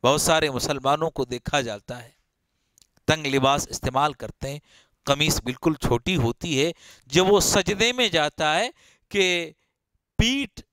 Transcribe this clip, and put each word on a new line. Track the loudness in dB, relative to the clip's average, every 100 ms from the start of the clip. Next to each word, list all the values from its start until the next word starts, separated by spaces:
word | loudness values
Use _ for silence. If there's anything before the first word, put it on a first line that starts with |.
बहुत | 4 2
सारे | 4 2 2
मुसलमानों | -2 -4 -2 0 0 -2
को | -4 -6
देखा | -6 -4 -4
जाता | -2 -8 -12 -16
है | -16 _ _ _ _ _ _ _ _ _ -2
तंग | -2 0
लिबास | 2 2 2 -2
इस्तेमाल | -6 -4 0 -2 -2
करते | -14 -12 -12
हैं, | -12 _ _ _ _ -4
कमीज | 0 0 0 -4
बिल्कुल | -2 -2 0
छोटी | 0 -2 0 0
होती | 0 -2 -2 0
है, | 0 -2 -20 -20 _
जब | 2 4
वो | 4
सजदे | 4 0 0 0 0
में | 0 0
जाता | 0 -2 -2 -2
है | 0 -2 -8 _ _ _
कि | 0 2 0 -4 _ _ _ _ _ _ -2
पीठ | 0 0 -4 -10 -20